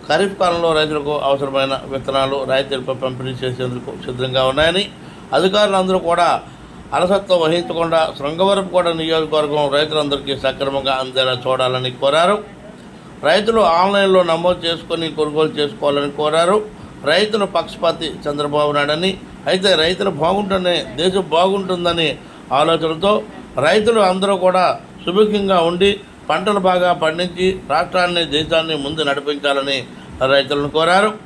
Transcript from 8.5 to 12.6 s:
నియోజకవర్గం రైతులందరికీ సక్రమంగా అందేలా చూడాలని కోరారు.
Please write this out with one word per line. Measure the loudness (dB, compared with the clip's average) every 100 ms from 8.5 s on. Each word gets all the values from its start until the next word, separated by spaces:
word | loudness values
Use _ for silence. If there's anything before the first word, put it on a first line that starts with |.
| 2 2 0 0 -2
నియోజకవర్గం | 0 0 0 0 0 0 0 0
రైతులందరికీ | 0 0 -2 -4 -4 -4
సక్రమంగా | -4 -2 -4 -2 -2 -2
అందేలా | -2 -2 0 0 -2
చూడాలని | 0 0 0 -4 0
కోరారు. | 2 4 4 2 -4 -18